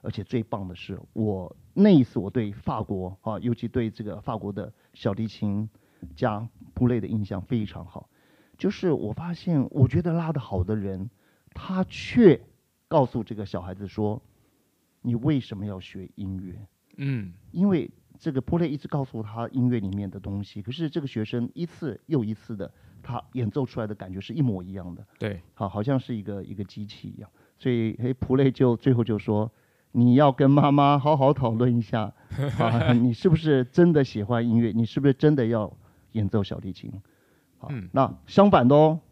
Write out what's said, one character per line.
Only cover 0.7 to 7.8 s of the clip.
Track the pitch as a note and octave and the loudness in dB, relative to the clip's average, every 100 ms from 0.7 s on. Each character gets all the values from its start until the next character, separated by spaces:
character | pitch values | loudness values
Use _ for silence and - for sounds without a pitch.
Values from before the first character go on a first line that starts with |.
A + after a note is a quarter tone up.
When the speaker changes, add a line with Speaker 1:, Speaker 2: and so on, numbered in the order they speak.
| F2+ | -12
Speaker 1:
是， | - G2 - | -14 -14 -12
我， | - G#2+ G2 F2 - _ | -4 -4 -4 -8 -16 _
那 | - G#3 | 4 6
一 | E3 | 8
次 | A#2+ A#2+ | 6 -2
我 | G2 | -4
对 | B2+ G#2 | -4 -6
法 | G#2 - B2 | -6 -8 -6
国， | G2+ G2 F#2 F#2 | -6 -6 -8 -8
啊， | - G#2 | -8 -6
尤 | A2+ | -4
其 | A#2 A#2 | -4 -4
对 | C3 A2+ | -4 -4
这 | - | -6
个 | G#2 F#2+ | -12 -10
法 | A#2+ A2 | -8 -8
国 | G#2 | -8
的 | G2+ G#2 _ _ | -8 -12 _ _
小 | _ A2 | _ -6
提 | G2 A2 | -4 -6
琴 | - G#2 G2+ A2 _ _ _ - - | -6 -4 -4 -6 _ _ _ -20 -4
家 | B2 G#2 A#2 _ - | -4 -2 -10 _ -18
普 | - B2 | -2 0
雷 | A#2+ | 0
的 | - | -2
印 | G#2+ | -6
象 | G2+ G2 | -4 -8
非 | F#2+ A#2+ G#2 | -4 -4 -4
常 | - | -10